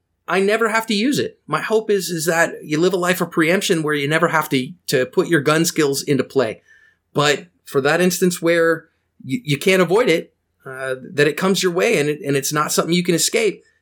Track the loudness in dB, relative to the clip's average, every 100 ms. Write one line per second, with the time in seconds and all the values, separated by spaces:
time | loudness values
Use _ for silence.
0 | _ _ -4 0 2 2 0 0 0 0
1 | 0 0 -4 -8 -6 -6 0 0 2 0
2 | -2 -4 0 2 0 -2 -4 0 2 2
3 | 0 0 -2 0 2 0 0 0 0 -2
4 | 0 0 2 0 0 -2 -2 -8 -2 0
5 | 0 0 0 2 2 2 0 0 0 -2
6 | -2 -2 0 -2 -2 -4 _ _ _ _
7 | _ 0 2 0 -4 _ -6 0 2 2
8 | 2 2 0 0 0 2 2 0 -6 _
9 | _ _ -8 -6 -4 -2 2 2 4 2
10 | 2 0 -2 _ _ _ -16 -10 -6 -6
11 | -6 0 0 2 0 0 0 0 0 2
12 | 0 -2 -2 -2 -2 -2 -2 -2 0 0
13 | 0 0 0 0 0 -2 _ _